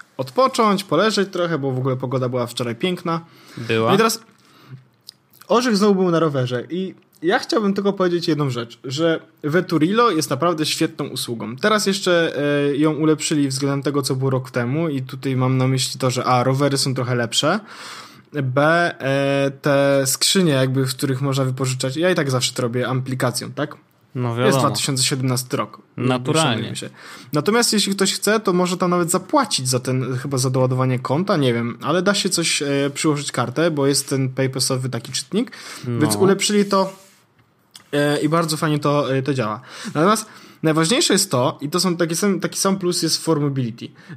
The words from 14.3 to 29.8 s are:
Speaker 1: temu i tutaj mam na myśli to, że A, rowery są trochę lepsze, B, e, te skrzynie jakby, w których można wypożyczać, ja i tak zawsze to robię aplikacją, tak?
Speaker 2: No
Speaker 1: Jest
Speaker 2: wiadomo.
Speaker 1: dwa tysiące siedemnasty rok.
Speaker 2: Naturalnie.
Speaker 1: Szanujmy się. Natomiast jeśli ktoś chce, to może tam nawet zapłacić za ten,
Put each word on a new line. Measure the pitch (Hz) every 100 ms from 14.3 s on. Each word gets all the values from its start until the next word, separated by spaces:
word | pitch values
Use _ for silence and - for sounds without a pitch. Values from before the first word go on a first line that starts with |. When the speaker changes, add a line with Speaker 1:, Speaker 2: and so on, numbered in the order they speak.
| 131 131
Speaker 1:
temu | 127 120 151 170
i | 135
tutaj | 131 131 135 131
mam | 127 131
na | 131
myśli | 131 - -
to, | 131
że | 120
A, | - 127
rowery | 123 135 143 139
są | 139
trochę | 131 123 123
lepsze, | 117 - 147 208 - - - - - - - 147
B, | 135 135 151 170 170 -
e, | 131 139 139 139 139 135
te | 147 139 139 139 135
skrzynie | - - 196 170
jakby, | 135 131 135 131
w | -
których | 135 127
można | 143 135 131
wypożyczać, | 127 131 127 131 156
ja | 180
i | 175
tak | 139
zawsze | 127 123
to | -
robię | 123 123 120
aplikacją, | 127 131 127 123 - 117
tak? | 131 151 - _ _ _ 131
Speaker 2:
No | 120
Speaker 1:
Jest | 117
Speaker 2:
wiadomo. | 131 135 139
Speaker 1:
dwa | 131
tysiące | - 131
siedemnasty | - 135 131 123 - 127
rok. | 107 - _ -
Speaker 2:
Naturalnie. | 123 127 131 156 151
Speaker 1:
Szanujmy | 107 104 127
się. | 104 - - - -
Natomiast | 151 147 233 233
jeśli | 214 196 196
ktoś | 190
chce, | - 202 220
to | 208
może | 180 180 180
tam | 180
nawet | 175 165
zapłacić | 185 185 294 254 - 127
za |
ten, | 127